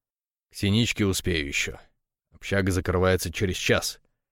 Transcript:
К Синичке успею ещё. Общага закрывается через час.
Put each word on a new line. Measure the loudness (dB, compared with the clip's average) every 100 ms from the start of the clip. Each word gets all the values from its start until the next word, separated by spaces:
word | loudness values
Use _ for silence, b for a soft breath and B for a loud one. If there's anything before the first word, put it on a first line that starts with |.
| _ _ _ _ _
К | -2
Синичке | 2 2 2 2 0
успею | 0 -2 -2 -2
ещё. | -4 -4 -8 -20 _ _ _ _
Общага | -18 -2 0 2
закрывается | 0 0 2 4 2 -2
через | -4 -4 -2
час. | 0 0 0 -10 _ _ _